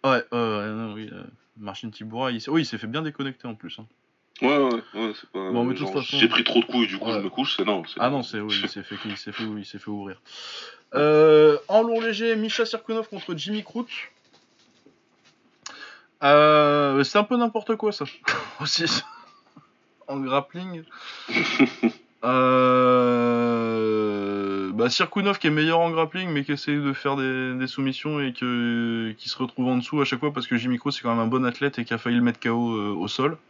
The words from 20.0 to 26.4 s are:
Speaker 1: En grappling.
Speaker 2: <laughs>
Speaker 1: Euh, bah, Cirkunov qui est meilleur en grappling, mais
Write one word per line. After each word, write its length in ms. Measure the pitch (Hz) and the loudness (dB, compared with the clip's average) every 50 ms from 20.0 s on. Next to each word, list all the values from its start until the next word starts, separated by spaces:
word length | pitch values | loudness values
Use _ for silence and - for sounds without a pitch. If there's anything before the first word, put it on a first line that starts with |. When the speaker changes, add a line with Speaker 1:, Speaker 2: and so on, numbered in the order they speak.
| - - | -12 -8
Speaker 1:
En 100 | 139 139 | -6 -6
grappling. 640 | 135 131 131 143 - - - 175 185 190 175 165 160 _ - - - - - - - - | -2 0 0 0 -2 -2 -12 -12 -10 -10 -10 -12 -14 _ -20 -18 -18 -16 -16 -16 -12 -4
Speaker 2:
<laughs> 340 | - 233 - - - - 139 120 - - - 113 - - _ _ _ _ - | -2 -2 -2 -2 2 2 2 2 2 0 -2 -2 -2 -2 _ _ _ _ -2
Speaker 1:
Euh, 2500 | 123 127 131 127 127 127 127 127 127 127 127 127 127 127 123 123 123 120 120 120 120 120 120 120 120 117 117 113 113 113 113 110 110 110 107 107 107 101 101 101 101 101 101 101 98 98 98 98 95 95 | 0 2 4 4 4 6 6 6 6 6 6 6 6 6 6 6 4 4 4 2 2 2 2 2 2 0 0 0 0 0 0 0 2 2 2 0 0 -2 -2 -2 -2 -2 -2 -2 -2 -2 -4 -4 -4 -2
bah, 140 | 107 113 123 | 0 0 0
Cirkunov 500 | 120 - 185 - - 202 190 202 196 - | 2 0 -2 -2 0 0 0 0 -2 0
qui 80 | - 156 | 0 0
est 20 | |
meilleur 300 | 151 151 151 160 165 170 | 2 2 2 2 4 2
en 100 | 170 170 | 2 2
grappling, 380 | 165 160 160 156 160 185 190 180 | 2 0 -2 -2 -2 -6 -6 -2
mais 160 | 156 143 | -2 -2